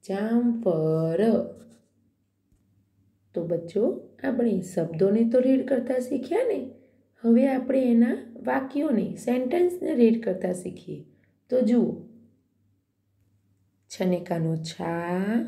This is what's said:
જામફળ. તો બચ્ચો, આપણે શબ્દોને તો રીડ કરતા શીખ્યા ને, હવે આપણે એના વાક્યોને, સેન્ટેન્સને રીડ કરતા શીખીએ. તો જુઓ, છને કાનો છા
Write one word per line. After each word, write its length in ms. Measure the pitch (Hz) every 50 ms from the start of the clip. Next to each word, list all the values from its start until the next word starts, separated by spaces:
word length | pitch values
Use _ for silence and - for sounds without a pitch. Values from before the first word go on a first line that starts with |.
| _ -
જામફળ. 1120 | 190 202 208 220 233 240 240 240 233 - - 190 170 160 156 156 160 160 160 160 165 175 208 226 220 - - - - - - - - _ _ _ _ _ _ _ _ _ _ _ _ _ _ _ _ _ _ _ _ _ _ _ _ _ _ _ _ _ _ _ _
તો 100 | 175 165
બચ્ચો, 560 | 165 175 165 165 - - 202 220 - - - - - - - -
આપણે 360 | 269 233 233 240 233 196 185
શબ્દોને 720 | 165 - - - 165 160 165 160 190 196 208 226 233 226
તો 80 | - 254
રીડ 280 | 254 262 269 262 - -
કરતા 300 | 277 240 233 - 262 254
શીખ્યા 400 | 247 - 294 262 - - 339 415 523 494
ને, 220 | 403 - - - - - _ _ _ _ _ _ _ _ -
હવે 260 | 233 233 240 269 277
આપણે 320 | 269 262 - - 262 269 262 247
એના 260 | 233 233 233 - - - - - - - -
વાક્યોને, 680 | 247 254 269 262 - - 285 294 311 262 202 180 160 -
સેન્ટેન્સને 800 | - - 240 247 254 254 254 - 349 359 359 349 - - 320 311
રીડ 300 | 240 240 220 226 226 -
કરતા 280 | 202 180 185 - 180 180
શીખીએ. 520 | 175 - 185 180 - - - 156 143 - _ _ _ _ _ _ _ _ _
તો 100 | 247 254
જુઓ, 460 | 254 214 240 240 196 - - - - - - - _ _ _ _ _ _ _ _ _ _ _ _ _ _ _ _ _ _ _ _ _ _ _ _ _ _ _ _ _ _ _ _ _ _
છને 320 | - - 196 180 180 175
કાનો 360 | 175 - 175 170 165 160 160
છા 640 | 160 160 - - - 175 170 170 170 170 170 180 185 190 202 220 240 -